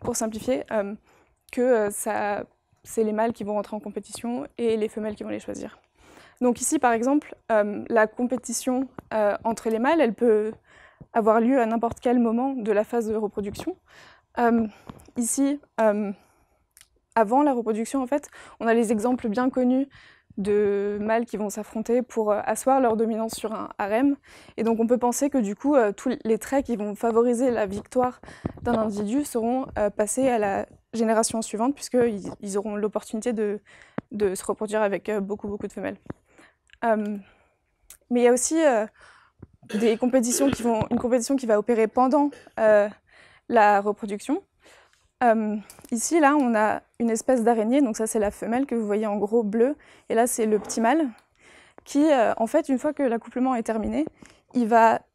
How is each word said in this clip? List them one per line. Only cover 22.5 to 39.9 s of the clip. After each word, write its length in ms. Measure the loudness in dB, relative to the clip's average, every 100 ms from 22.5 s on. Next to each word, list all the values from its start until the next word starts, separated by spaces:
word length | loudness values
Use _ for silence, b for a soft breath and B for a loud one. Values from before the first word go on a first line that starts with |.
| -2 2 2
leur 160 | 2 2
dominance 380 | 0 -2 -6
sur 180 | -6 -8
un 160 | -8 -10 -8
harem. 400 | -2 2 2 0 B B B B
Et 60 |
donc 180 | -2 0
on 60 | 2
peut 100 | 2
penser 320 | 2 0 0
que 80 | 0
du 180 | -2
coup, 200 | -2 2
euh, 180 | 4 4
tous 240 | 0 -4 -4
les 140 | -2 -2
traits 260 | 0 -2
qui 120 | -2 -4
vont 180 | -6
favoriser 560 | -4 0 2 2 2 0
la 160 | 0 -2
victoire 560 | -6 -6 -2 -2 -4 -16 B B B
d'un 160 | -2 -2
individu 480 | -2 -4 -4 -2 -2
seront, 400 | -2 -2 -2 -4 -2
euh, 140 | -2
passés 400 | 0 -2 0 0
à 80 | 2
la 280 | 0 -2 -6 -12 _
génération 480 | -2 0 2 0 -2
suivante, 320 | -6 -4 -4
puisqu'ils, 560 | -4 -4 0 0 -2 -8 -12
ils 160 | -6 -6
auront 200 | -4 -4
l'opportunité 580 | -4 -4 -8 -6 -4
de, 260 | -4 -4 -6 -12 B B B B
de 240 | -2 -2
se 80 | -2
reproduire 380 | -4 -4 -4 0
avec, 300 | 0 -2 -4
euh, 100 | -4
beaucoup, 260 | -4 -6 -8
beaucoup 200 | -10 -10
de 60 |
femelles. 240 | -8 -10 -10 -14 -18 b b b b _ _
Euh, 360 | 0 0 -2 -6 -12 b b b b _ -20 -20 -4
mais 120 | 4
il 20 |
y 60 | 4
a 40 |
aussi, 320 | 4 2 2
euh, 220 | 4 2 0 _ b b b b -20 _ -8
des 240 | 0 0